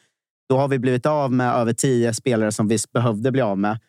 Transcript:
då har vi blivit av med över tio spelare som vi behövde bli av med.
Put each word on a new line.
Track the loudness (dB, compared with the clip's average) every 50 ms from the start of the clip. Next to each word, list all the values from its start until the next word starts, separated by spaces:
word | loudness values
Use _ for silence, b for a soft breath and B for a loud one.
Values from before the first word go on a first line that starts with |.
| _ _ _ _ _ _ _ _ _ -2
då | 0 0
har | 2 0
vi | 0 0
blivit | 0 0 0 0 0
av | 0 0 0 0 0 0
med | 0 0 0 0
över | 0 0 0 0
tio | 0 0 0 2 2 2 0 -2
spelare | -2 -2 0 0 2 0 0
som | 0 -2 0 0
vi | 0 -2 -2 -4 -2
behövde | -2 0 0 -2 0 -2 -2
bli | 0 0
av | 0 0 0 0
med. | 0 -2 -2 -4 -8